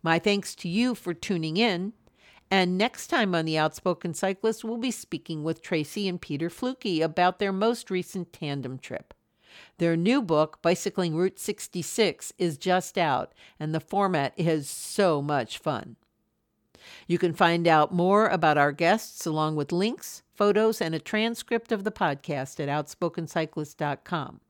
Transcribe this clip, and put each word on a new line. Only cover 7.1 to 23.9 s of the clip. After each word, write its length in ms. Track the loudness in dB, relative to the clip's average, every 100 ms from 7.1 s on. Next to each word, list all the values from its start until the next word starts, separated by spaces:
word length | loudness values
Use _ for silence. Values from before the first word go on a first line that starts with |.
| 2 2 2
their 160 | -2
most 380 | 0 0 -2 -4
recent 420 | -4 -4 -10 -10
tandem 460 | -10 -6 -6 -8 -10
trip. 340 | -10 -12 -12 -20 _ _ _ -20 -20 _
Their 180 | 0 2
new 260 | 2 2
book, 380 | 2 2 2 0
Bicycling 540 | 0 0 -2 -2 -2 0
Route 240 | 0 -2
sixty-six, 960 | -8 -8 -8 -8 -6 0 0 0 -14 -4
is 200 | -4 -2
just 400 | 0 0 0 0
out, 360 | 0 0 -2 _ -20 _
and 140 | -4
the 60 | -4
format 540 | -2 0 2 2 -2 0
is 340 | 0 0 -2
so 520 | -10 -6 2 2 2
much 360 | 0 -2 -2 -4
fun. 380 | -4 -4 -8 -20 _ _ _ _ _ _ _ -20 -20 -20 -4
You 100 | 0
can 160 | 0
find 340 | 4 4 4 6
out 260 | 6 4
more 340 | 2 4 4 4
about 300 | 4 4 4
our 140 | 2
guests, 540 | 4 2 2 -2 -8 -4
along 300 | 0 0 -2
with 160 | -2
links, 520 | 0 0 -4 -12 -16 _
photos, 480 | _ 2 4 2 2
and 140 | -2 -4
a 40 |
transcript 720 | -2 -2 -2 -4 -4 -4 -2
of 120 | -4
the 80 | -4
podcast 680 | -2 -2 -2 -4 -6 -6 -6
at 100 | -4
outspoken 580 | -2 -4 -4 -4 -4 -4
cyclist 500 | -4 -4 -6 -10 -6
dot 260 | -6